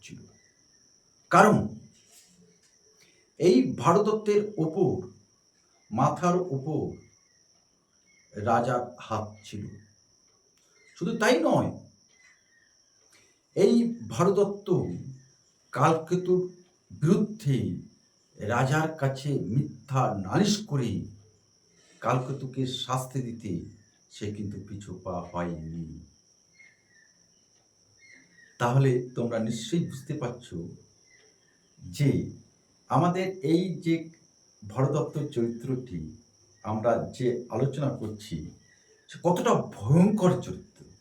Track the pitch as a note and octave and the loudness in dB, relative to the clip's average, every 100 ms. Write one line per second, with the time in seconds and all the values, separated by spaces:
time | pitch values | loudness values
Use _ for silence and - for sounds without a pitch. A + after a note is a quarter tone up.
0 | - - - _ _ _ _ _ _ _ | -20 -20 -20 _ _ _ _ _ _ _
1 | _ _ _ F3 G#3 G3 - - - _ | _ _ _ 6 8 6 2 -8 -18 _
2 | _ - _ _ _ _ _ _ _ _ | _ -20 _ _ _ _ _ _ _ _
3 | _ _ _ _ E3 B3+ - G#2 C#3 F#3 | _ _ _ _ 6 6 4 2 4 4
4 | G#3+ G#3+ G#3 G#3 - - D#3+ F#3 D#3 F#2+ | 4 0 2 2 2 -2 -2 2 2 2
5 | - - _ _ _ _ _ _ _ A2 | -6 -16 _ _ _ _ _ _ _ 0
6 | C#3+ D3 F3 F3+ - C3+ C3+ C#3+ F2+ - | 0 2 0 2 0 -4 -4 -4 -4 -10
7 | - _ _ _ _ _ _ _ _ _ | -18 _ _ _ _ _ _ _ _ _
8 | _ _ _ G#2 G#2 A#2 A#2+ B2 - - | _ _ _ -6 0 2 2 -2 -4 -12
9 | - G#2+ G#2 - - G2+ G2 - - _ | -8 -6 -6 -12 -16 -12 -12 -14 -20 _
10 | _ _ _ _ _ _ _ _ _ - | _ _ _ _ _ _ _ _ _ -6
11 | F#3+ - F3+ D4 D#4 - F2 - - _ | -4 0 2 4 4 2 0 -6 -16 _
12 | _ _ _ _ _ _ _ _ _ _ | _ _ _ _ _ _ _ _ _ _
13 | _ _ _ _ _ - G3+ A#3 A#3 - | _ _ _ _ _ 4 6 6 4 -2
14 | - G#2+ E3+ G3+ G3 - - D#3 F2 F2 | -8 2 2 4 2 -2 -2 0 0 -6
15 | - - _ _ _ _ _ B2+ D3+ D#3+ | -12 -16 _ _ _ _ _ 0 2 2
16 | - F3+ - F3+ - - _ _ _ - | 0 -2 2 0 0 -10 _ _ _ -2
17 | D3+ G3+ G#3 - C#3 B2+ F#2+ F2 - _ | 4 4 2 -2 0 0 0 -4 -10 _
18 | _ _ _ - G2+ A#2+ C3+ D#3 D#3+ - | _ _ _ -10 -2 2 2 2 0 0
19 | C3+ - D3 C3+ F2+ B2 - - - C3+ | -2 -2 -4 -4 0 -2 -2 -8 -4 0
20 | A2+ G2+ F#2 C#3 G3+ - - C#3 A2+ F2+ | 0 -2 -2 2 4 2 0 -2 -2 -4
21 | - - _ _ _ _ _ _ _ _ | -8 -14 _ _ _ _ _ _ _ _
22 | A2 C3 C#3 C3+ - - B2+ - - C3 | -2 -2 -2 -8 -8 -6 -6 -6 -4 -4
23 | - C3+ A#2+ - G#2 E2+ D2+ - _ _ | -4 -6 -8 -10 -8 -8 -8 -18 _ _
24 | _ - G#2 G#2 G2+ - - G2+ - F2 | _ -12 -10 -8 -8 -8 -12 -14 -14 -12
25 | F#2+ F2+ F2 F2 F2 D#2+ D#2+ E2 D#2+ D2+ | -8 -8 -8 -6 -6 -6 -10 -10 -10 -14
26 | - _ _ _ _ _ - _ _ _ | -18 _ _ _ _ _ -20 _ _ _
27 | _ _ _ _ _ _ _ _ _ _ | _ _ _ _ _ _ _ _ _ _
28 | - - _ _ - _ B2 C3+ C3+ B2 | -20 -20 _ _ -20 _ 2 4 4 2
29 | - - A#2 A2+ A2 - - E3+ - - | -2 -4 -2 -2 -2 -4 -2 -2 -2 -6
30 | - C#3+ B2+ A#2+ - F2+ F2 - _ _ | -10 -6 -6 -8 -12 -12 -12 -16 _ _
31 | _ _ _ _ _ _ _ _ F2+ F2 | _ _ _ _ _ _ _ _ -16 0
32 | C#3 - - - _ _ _ _ _ C3+ | 2 2 -2 -10 _ _ _ _ _ 2
33 | F3 F3+ F#3 - - E3 F#3+ D3+ E3 E3 | 2 2 -4 -4 2 2 2 -4 0 -2
34 | - - _ _ _ _ G#2 A#2+ C#3 D3 | -2 -18 _ _ _ _ -12 0 0 0
35 | - - C#3 A#2+ A#2 A#2 C3+ B2+ - F2 | -4 -6 -6 -2 -2 -4 -6 -6 -6 -10
36 | D#2 - _ _ _ _ A2 A2 A#2+ A#2 | -10 -14 _ _ _ _ -6 -2 2 0
37 | - - B2 A#2 - A#2 C3+ - C#3 A#2 | -2 -2 -2 -2 -4 0 0 0 -2 -2
38 | G#2+ G#2 - - - - _ _ _ _ | -8 -10 -10 -10 -10 -16 _ _ _ _
39 | _ - - F3 A#3+ F3 - - G#2 D#3 | _ -2 0 2 4 2 0 -8 4 6
40 | G3 G#3 F3+ C3 - - - _ - - | 6 6 4 2 -4 -12 -14 _ -20 -20